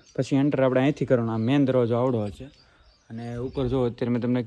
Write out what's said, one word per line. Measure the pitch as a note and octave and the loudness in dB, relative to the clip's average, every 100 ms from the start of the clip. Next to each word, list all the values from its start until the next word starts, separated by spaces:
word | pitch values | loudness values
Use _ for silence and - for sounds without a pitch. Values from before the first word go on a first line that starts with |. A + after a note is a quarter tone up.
| _ - | _ -6
પછી | C3 C#3 | 0 2
એન્ટર | C#3+ B2 | 2 2
આપણે | C3 B2+ | 2 2
અહીંથી | C#3 D#3 C3+ | 0 0 0
કરવાનો, | B2+ A#2 | 2 2
આ | A2+ A2+ | -2 0
મેઇન | C#3+ C3+ | 2 2
દરવાજો | B2+ A#2 A#2 | 2 2 0
આવડો | C3 A#2+ G#2 - | 0 -2 -4 -8
છે. | C3+ - _ _ _ _ _ | -18 -20 _ _ _ _ _
અને | A2+ A#2 A#2+ | -14 -10 -8
ઉપર | C3 C#3 B2+ | -6 -4 0
જો | C3+ A#2+ | 0 0
અત્યારે | A#2 A#2+ | -2 -2
મેં | A#2+ | 0
તમને | A#2+ B2 | 0 -2